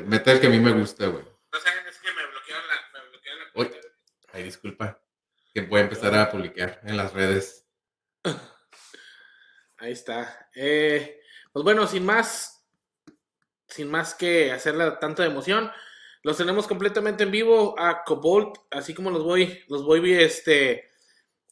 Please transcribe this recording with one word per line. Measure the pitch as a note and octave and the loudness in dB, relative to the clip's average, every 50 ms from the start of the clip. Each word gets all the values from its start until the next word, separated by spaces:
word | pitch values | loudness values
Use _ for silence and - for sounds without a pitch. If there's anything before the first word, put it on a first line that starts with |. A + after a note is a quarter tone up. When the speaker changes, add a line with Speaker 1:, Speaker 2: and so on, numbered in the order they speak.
| F2+ | -2
Speaker 1:
metal | G2 G#2+ A2 - C3 C3 C3 | 0 -2 0 4 4 4 6
que | C3 C3 | 6 6
a | |
mí | A#2 A2+ | 6 6
me | A#2 A#2+ A2 | 6 6 4
gusta, | A2 G#2 G2 - - G2+ | 4 0 -2 -4 -4 -4
güey. | F#2+ E2+ D#2+ - - _ _ _ _ - | -4 -4 -6 -12 -16 _ _ _ _ -8
Speaker 2:
No | - | -4
saben, | - - - - - | -2 -2 -4 -4 -6
es | - - - | -14 -16 -14
que | - F#3 F3+ | -12 -10 -10
me | - - | -8 -10
bloquearon | - - - - - D#3 D#3+ E3 D#3+ | -12 -12 -16 -16 -14 -12 -12 -8 -6
la... | D3+ C#3+ - - - C#3 | -8 -8 -8 -12 -20 -20
Me | C3 B2+ | -20 -20
bloquearon | B2+ B2+ - C#3 C#3+ D#3 | _ -20 -18 -18 -18 -18
la | D#3 - - | -18 -12 -6
Speaker 1:
Uy, | G#2+ A#2+ - | -6 -6 -6
Speaker 2:
cuenta. | - - - - _ _ _ _ _ _ _ _ - | -6 -16 -20 -20 _ _ _ _ _ _ _ _ -16
Speaker 1:
ay, | F#2+ F2+ | -14 -14
disculpa, | F#2 F#2+ - - G2+ F#2 - A2 G#2 G2+ _ _ _ _ _ _ _ _ _ _ _ - | -14 -14 -16 -16 -16 -12 -10 -10 -10 -10 _ _ _ _ _ _ _ _ _ _ _ -10
que | A2 F#2+ | -8 -6
voy | F2 G#2 G#2 | -2 2 2
a | G#2 | 2
empezar | G2+ - - - G2+ G#2 | 0 -2 -4 -2 2 2
a | G#2+ G#2+ G#2 | 4 2 2
publicar | - G2 F2+ E2 - - F2+ F#2 - - - | 0 -6 -8 -8 -8 -8 -8 -8 -8 -12 -12
en | G2+ G#2+ | -8 -6
las | G2+ G2 F#2+ F#2+ | -6 -6 -6 -4
redes. | G2 F#2+ F#2 G2 G2 F#2+ - - - _ _ _ _ _ _ _ _ _ _ _ _ - | -2 0 0 0 0 -2 -6 -12 -20 _ _ _ _ _ _ _ _ _ _ _ _ -6
Speaker 2:
<laughs> | F3+ C#3+ - - - _ _ _ _ _ - - - - - - - - _ - _ _ _ _ _ _ _ _ _ _ - | -6 -6 -8 -10 -20 _ _ _ _ _ -20 -20 -20 -20 -20 -20 -20 -20 _ -20 _ _ _ _ _ _ _ _ _ _ -16
Ahí | A2+ A#2 B2+ | -12 -12 -12
está. | A#2+ - - A#2 A#2 A#2 - - - - _ - | -12 -10 -10 -10 -10 -10 -10 -14 -20 -20 _ -14
Eh, | B2+ C3+ C#3+ D3 D3+ D3+ D3+ D3 D3 D3 - - - _ _ - - - _ - | -6 -2 0 0 2 2 2 0 0 -2 -6 -16 -20 _ _ -20 -20 -20 _ -8
pues | C#3+ D3 | -2 2
bueno, | F#3 G#3+ A3 G#3 | 2 4 2 2
sin | - - F#3+ F3+ | 0 -2 -4 -2
más, | F#3 G#3 A3+ A3 G#3+ - - - - - _ _ _ _ _ _ _ _ _ _ _ _ _ _ _ _ _ _ _ _ _ _ - | 0 0 0 0 -2 -4 -10 -10 -12 -14 _ _ _ _ _ _ _ _ _ _ _ _ _ _ _ _ _ _ _ _ _ _ -20
sin | - - D3+ C#3+ | -14 -12 -8 -4
más | D3 D#3+ E3 D#3+ - | -2 -2 -2 -4 -6
que | - - F3 F3 E3+ D#3 C3+ | -4 0 2 4 4 4 2
hacerle | B2+ C3 - D#3 D3 D#3+ E3+ D#3+ - | 0 -2 -2 -2 0 2 0 0 0
tanto | - - D3+ D#3 E3 F3+ | -2 -6 -6 -2 0 0
de | E3 | 0
emoción, | C#3+ C#3 - F3 G3 A3 A3 A3 - - - - - - - - - _ - | -2 -2 -2 0 0 0 0 -4 -8 -14 -20 -20 -20 -20 -20 -20 -18 _ -4
los | D3 D#3 D#3 | -4 -2 -2
tenemos | F3 F3 F#3+ G#3 G3+ | 0 0 0 -2 -2
completamente | G3+ G#3 F3+ G3 G3+ G3+ A3 G#3 G#3+ G3+ F#3 G#3 | -2 -2 -2 -2 -2 0 0 -2 -2 0 0 -2
en | G3 | 0
vivo | F#3+ G#3+ A3+ A3+ A3+ A3+ G#3+ G3 - - | 0 0 4 4 6 6 4 2 0 0
a | E3+ F3 E3+ E3+ - | 0 0 0 -2 -2
Cobalt, | - D#3 C#3+ D3 D#3+ F#3 G#3 G#3+ G#3 - - _ - | -4 -2 0 2 2 4 4 2 0 -4 -16 _ -10
así | - C#3 C#3 - D#3+ | -10 -10 -8 -10 -10
como | - F#3+ F#3+ | -8 -6 -4
los | F3+ E3 D#3 | -2 -2 0
voy, | E3 F3 F#3 F#3 F3 F#3 - - - | 0 2 2 2 0 -2 -8 -2 -2
los | C#3 C#3+ C#3 | 0 0 4
voy, | D3 D#3 E3 E3+ F#3 F#3 | 4 4 6 6 6 6
este, | F3 E3 D#3 D#3+ - - - D#3 C#3+ C#3 C3 A#2+ - - _ _ _ _ _ _ _ _ _ _ _ _ _ | 6 6 4 4 0 2 4 4 4 4 2 0 -2 -6 _ _ _ _ _ _ _ _ _ _ _ _ _